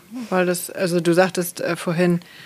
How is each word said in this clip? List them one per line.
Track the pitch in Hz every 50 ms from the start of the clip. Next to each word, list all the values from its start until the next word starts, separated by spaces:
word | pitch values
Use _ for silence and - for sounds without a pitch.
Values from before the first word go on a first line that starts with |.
| - 185 214 262 233 202
Weil | 190 185 180
das, | 180 180 175 - -
also | - - 190 175 170 180
du | 165 175
sagtest, | 170 170 185 185 - 185 175 175 - -
äh, | - - 170
vorhin, | - - 185 165 165 180 175 175 170 - - - - -